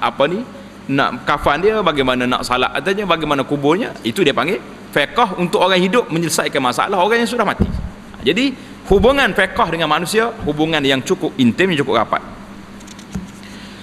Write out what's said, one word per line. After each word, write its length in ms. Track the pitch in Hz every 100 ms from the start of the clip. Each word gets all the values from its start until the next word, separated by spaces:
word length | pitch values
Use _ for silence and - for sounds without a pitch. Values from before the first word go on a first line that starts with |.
apa 220 | 117 - 143
ni, 160 | 190 247 - - -
nak 400 | - 139 113 127
kafan 400 | - 147 170 147
dia, 160 | 196 220
bagaimana 480 | 180 147 131 127 123
nak 160 | 123
salat 320 | - 123 127 -
atasnya, 320 | 143 196 202
bagaimana 400 | 165 151 139 131
kuburnya, 480 | 147 143 180 - -
itu 160 | 110 120
dia 160 | 135 131
panggil 240 | 139 208 - - -
fiqh 480 | 151 139 - 233 180
untuk 240 | 180 208
orang 160 | 185 185
hidup 320 | 190 240 -
menyelesaikan 480 | 160 165 - 156 143
masalah 400 | 131 123 - 196
orang 240 | 196 233
yang 60 | 233
sudah 160 | 240 196
mati. 220 | - -
Ha, 500 | - - - - - 123
jadi 260 | 180 269 254 - - -
hubungan 400 | 196 214 285 247
fiqh 380 | 185 190 - 202
dengan 160 | 165 160
manusia, 460 | 151 170 214 233 233
hubungan 380 | 143 147 160 156
yang 160 | 135 135 123
cukup 260 | 185 156 -
intim, 320 | 120 113 185
yang 140 | 156 143
cukup 180 | 110
rapat. 220 | 104 - - - - - - - - - - - - - - - - -